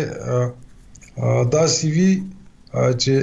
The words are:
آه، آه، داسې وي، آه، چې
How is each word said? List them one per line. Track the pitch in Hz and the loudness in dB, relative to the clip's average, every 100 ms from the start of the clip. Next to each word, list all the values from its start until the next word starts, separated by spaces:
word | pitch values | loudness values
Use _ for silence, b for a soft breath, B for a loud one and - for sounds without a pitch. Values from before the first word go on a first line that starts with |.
| 151 | -2
آه، | - 120 123 123 - - - - - - - | -6 -4 -2 -2 -6 -20 -20 -20 -20 -16 -4
آه، | 120 120 | 0 2
داسې | 120 123 156 - 156 | 2 2 2 0 0
وي، | 156 190 190 - - - - - | 2 2 2 -2 -14 -20 -20 -8
آه، | 127 127 | -2 0
چې | 123 - 135 | 0 0 0